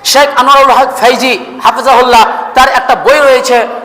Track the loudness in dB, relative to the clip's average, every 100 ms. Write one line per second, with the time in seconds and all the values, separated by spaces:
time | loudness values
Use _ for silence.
0 | -2 0 0 0 2 2 4 2 0 0
1 | 0 0 -2 -4 -8 -4 -4 -2 0 2
2 | 2 2 2 -2 -4 0 0 0 -2 -2
3 | 0 2 2 2 0 -2 -2 -8